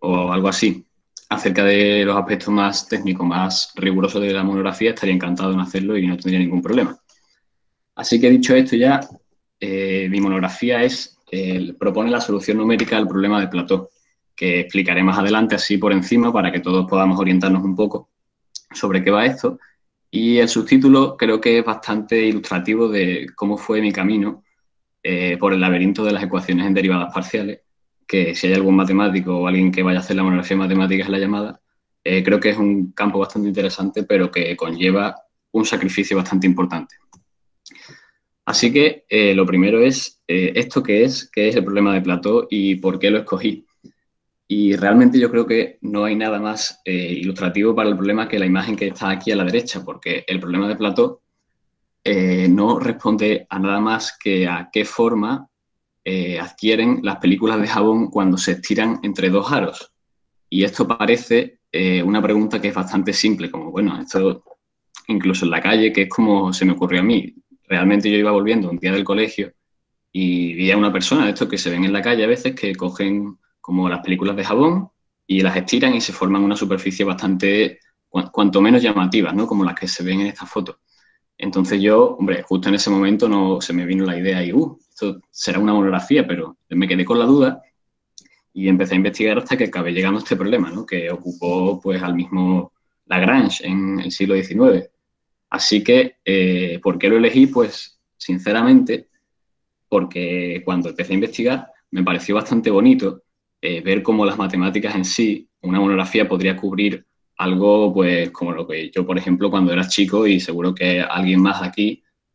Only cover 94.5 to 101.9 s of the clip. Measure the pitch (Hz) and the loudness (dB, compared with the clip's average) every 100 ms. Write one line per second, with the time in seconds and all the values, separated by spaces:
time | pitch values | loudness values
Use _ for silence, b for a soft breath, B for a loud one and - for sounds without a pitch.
94.5 | 101 131 95 - _ _ _ _ _ - | 2 4 4 0 _ _ _ _ _ -8
95.5 | - - 107 107 127 127 - - 98 92 | -4 0 0 4 4 4 -2 -2 0 2
96.5 | 90 90 87 101 87 101 113 113 127 135 | 0 -2 -4 -4 0 2 4 4 6 4
97.5 | 123 110 - - _ _ - - 92 92 | 4 0 -2 -18 _ _ -14 -6 -4 -2
98.5 | 104 123 131 - 113 - _ _ _ _ | 2 6 6 6 -2 -8 _ _ _ _
99.5 | _ _ _ - 101 90 90 87 90 87 | _ _ _ -2 -2 -2 -6 -6 -4 -6
100.5 | 87 92 90 85 - 92 95 113 - 117 | -6 -4 -2 -4 -6 -4 -2 -2 -2 -2
101.5 | 135 - b _ | -2 -6 b _